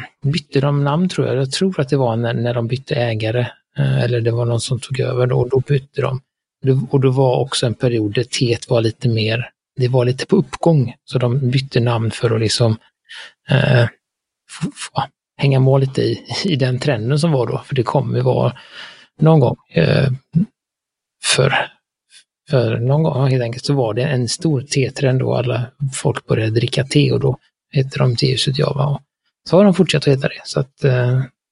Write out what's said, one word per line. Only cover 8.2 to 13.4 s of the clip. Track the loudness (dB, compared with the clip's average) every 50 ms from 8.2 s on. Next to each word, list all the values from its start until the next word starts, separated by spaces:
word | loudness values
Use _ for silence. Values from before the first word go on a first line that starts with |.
| -4
teet | -4 -2 -2 0 0 0 -2 -2 0
var | 0 2
lite | 2 0 -2 -2 -2 0
mer, | 0 0 0 0 -2 -2 -4 -8 _ _ _ _ _
det | -2 0 2
var | 2 2 2
lite | 2 0 -2 -2
på | 0 2
uppgång, | 2 2 0 -4 -2 0 2 4 4 2 0 -4 _ _
så | -6 -4 -2
de | 0 0 0 0 0 0
bytte | 0 0 -2 -2 -2 0
namn | 0 0 0 0 -2 -4
för | -4 -2 -2 0 0
att | 0
liksom, | 0 0 0 2 2 0 0 -2 _ _ _ _ _ -20 -20 -18 -18 -20 _ _